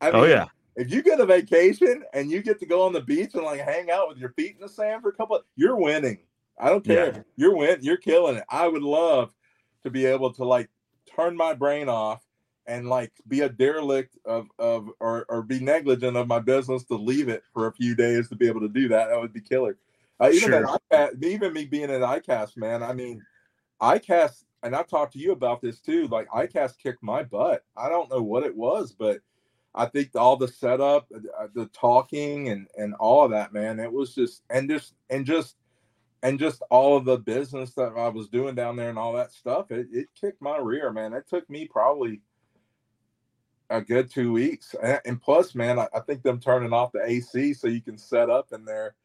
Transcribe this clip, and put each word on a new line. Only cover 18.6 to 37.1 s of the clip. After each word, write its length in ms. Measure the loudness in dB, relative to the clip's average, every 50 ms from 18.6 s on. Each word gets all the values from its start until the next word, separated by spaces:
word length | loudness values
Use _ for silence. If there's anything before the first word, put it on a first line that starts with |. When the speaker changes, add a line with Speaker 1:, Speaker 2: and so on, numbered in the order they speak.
Speaker 1:
to 80 | -6 -4
do 200 | -2 0 2 2
that. 180 | 2 2 2 2
That 100 | -2 -2
would 140 | -4 -6 -10
be 80 | -16
killer. 360 | -4 _ 0 0 0 -2 -4 -8 _ _ _ _ _ _ _ 4
Uh, 100 | 6 6 6
even 200 | 6 6 4 4
Speaker 2:
Sure. 120 | 4 2
Speaker 1:
at 160 | 0 -2 -4 2 _
ICAST, 320 | 4 4 4 2 -2 -4 -4
even 300 | -4 -2 -2 -4 -4 -4
me 120 | -6 -6
being 240 | -6 -4 -4 -4 -2
at 120 | 0 0
iCast, 560 | 0 0 0 -4 -2 -2 -2 -2 -2 -6 _
man, 260 | -8 -6 -4 -4 -4 -4
I 100 | -6 -6
mean, 300 | -8 -10 -12 -12 -16 -20 _ _ _ _ _ _ _ _ _ _ _
iCast, 640 | 2 4 4 2 2 2 2 4 4 2 0 _ _ _ _ _ -8
and 120 | -6 -4
I've 120 | -6 -4
talked 260 | -2 -2 -2 -2 -4 -6
to 60 | -4
you 120 | -4 -4
about 280 | -2 0 -2 -2 -2 -4
this 180 | -6 -10 -10 -10
too, 260 | _ -2 -2 -2 0
like, 200 | -2 -4 -6 -6 -4
iCast 480 | -4 -4 -4 -2 -2 -2 -4 -4 -6
kicked 240 | _ -10 -10 -8 -8
my 220 | -8 -6 -6 -6 -6
butt. 420 | -6 -4 -2 0 0 0 -2 -6 _ _
I 140 | -8 -4 -2
don't 220 | -2 -2 -2 -2
know 100 | -4 -4
what 220 | -2 -2 -2 -2 -2
it 120 | -4 -6
was, 360 | -4 -2 -2 -2 -2 -4 -8
but 300 | -8 -4 -2 -2 -2 -4 -8 _ _ _ _ _ _ _ _ _ -4
I 140 | -4 -4
think 240 | -2 -2 -4 -4 -2 0
all 220 | 4 4 4 6
the 100 | 4 0
setup, 600 | -4 -4 _ -2 0 0 2 2 2 2 2 0 _ -12
uh, 320 | -18 -16 -14 -12 -12 -12 -10 -10
the 100 | -10 -10 -10 -6
talking 760 | 0 2 4 4 4 2 0 -6 -8 -6 -6 -6 -6 -6 -6
and, 180 | -6 -8 -10 -14 -10
and 160 | -10 -8 -8 -6
all 300 | -2 2 6 6 6 6
of 60 | 4
that, 220 | 2 -2 -4 -6 -6
man, 260 | -6 -6 -6 -6 -8
it 120 | -8 -6
was 220 | -6 -6 -6 -6 -2
just, 300 | -2 -2 -2 -4 -10 _ -4
and 180 | -4 -2 -2 -2
just, 240 | -4 -4 -6 -12 _ _ _ -8
and 160 | -6 -6 -2
just, 300 | -2 -2 -2 -2 -4 _ _ _ _ _ _ _ _ _ _ _ _ _ _
and 160 | -4 -2 -2
just 240 | 0 -2 -4 -4 -6 -2 2
all 260 | 4 4 6 6 4
of 100 | 4 4
the 120 | 2